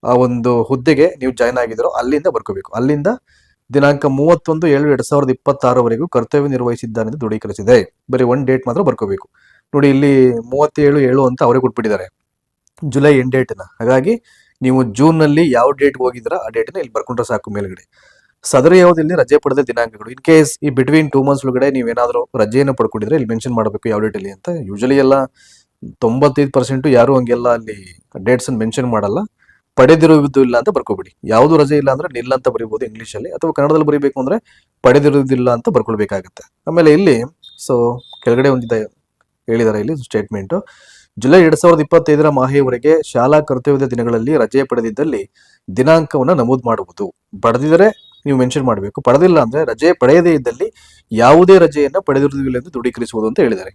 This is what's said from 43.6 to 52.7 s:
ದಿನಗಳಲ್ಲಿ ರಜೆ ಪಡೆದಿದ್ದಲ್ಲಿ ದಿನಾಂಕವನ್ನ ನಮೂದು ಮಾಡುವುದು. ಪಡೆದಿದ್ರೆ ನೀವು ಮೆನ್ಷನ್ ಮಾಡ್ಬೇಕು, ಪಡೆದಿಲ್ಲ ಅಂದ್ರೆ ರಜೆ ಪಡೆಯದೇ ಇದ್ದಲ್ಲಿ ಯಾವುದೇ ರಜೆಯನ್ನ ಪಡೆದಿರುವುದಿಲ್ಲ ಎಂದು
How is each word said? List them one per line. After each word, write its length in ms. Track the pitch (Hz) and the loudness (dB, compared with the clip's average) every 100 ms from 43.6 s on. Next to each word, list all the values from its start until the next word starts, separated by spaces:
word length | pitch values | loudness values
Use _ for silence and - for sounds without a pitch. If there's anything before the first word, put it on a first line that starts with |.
| 123 139 139 | -2 -2 -2
ದಿನಗಳಲ್ಲಿ 420 | 120 120 117 117 151 | -4 -2 -2 -2 0
ರಜೆ 220 | 110 135 135 | 0 -2 -2
ಪಡೆದಿದ್ದಲ್ಲಿ 500 | 120 113 107 151 120 98 _ _ _ - 95 | -4 -4 -4 -4 -4 -10 _ _ _ -14 -2
ದಿನಾಂಕವನ್ನ 560 | 131 160 156 151 135 175 | 2 2 2 -2 0 0
ನಮೂದು 240 | 117 131 120 | 0 -2 -2
ಮಾಡುವುದು. 360 | 110 95 - 196 - _ 101 117 | -4 -6 -10 -12 -12 _ -4 -2
ಪಡೆದಿದ್ರೆ 440 | 117 147 165 202 208 _ _ - | 0 2 4 4 2 _ _ -4
ನೀವು 120 | 135 | -2
ಮೆನ್ಷನ್ 240 | 127 147 131 | 0 -2 -2
ಮಾಡ್ಬೇಕು, 280 | 107 98 - 123 | -4 -6 -4 0
ಪಡೆದಿಲ್ಲ 320 | 131 175 165 120 | 2 4 4 2
ಅಂದ್ರೆ 180 | 131 156 | -2 -4
ರಜೆ 200 | 113 151 175 | 0 0 2
ಪಡೆಯದೇ 300 | 127 160 175 156 | 4 4 4 0
ಇದ್ದಲ್ಲಿ 300 | 123 - 220 _ _ _ _ 110 | -2 -6 -8 _ _ _ _ 0
ಯಾವುದೇ 340 | 120 156 180 190 165 | 6 6 8 6 6
ರಜೆಯನ್ನ 360 | 147 143 160 190 | 2 -2 -2 -2
ಪಡೆದಿರುವುದಿಲ್ಲ 480 | 135 143 139 135 127 | 0 0 -2 -4 -6
ಎಂದು 100 | 123 | -8